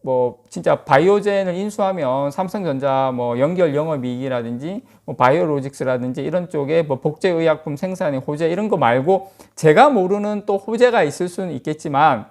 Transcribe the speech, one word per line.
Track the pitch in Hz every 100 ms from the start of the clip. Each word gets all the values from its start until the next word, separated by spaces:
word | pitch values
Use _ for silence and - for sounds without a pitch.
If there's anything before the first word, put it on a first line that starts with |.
뭐 | 139 127 123 - _
진짜 | - - 143
바이오젠을 | - 135 175 202 202 196 190
인수하면 | 175 208 208 196 185 135 131 143
삼성전자 | 143 190 208 175 135 135 135 135
뭐 | 127 123 120
연결 | 143 180 170
영업이익이라든지 | 139 160 151 123 123 135 127 117 120 147 202 _ _ -
뭐 | 131
바이오로직스라든지 | 131 151 170 143 135 135 131 127 127 127
이런 | 143 170 175
쪽에 | 156 139 165
뭐 | 156 131
복제의약품 | 160 151 190 165 165 151 - 143
생산의 | 185 185 175 135
호재 | 127 147 165
이런 | 175 214
거 | 190
말고 | 123 123 139 190 - _ -
제가 | - 156 160 285
모르는 | 254 180 208 208 208
또 | 202 196
호재가 | - 220 247 233
있을 | 156 - 180
수는 | 175 185
있겠지만 | 135 - 151 156 139 156 123 104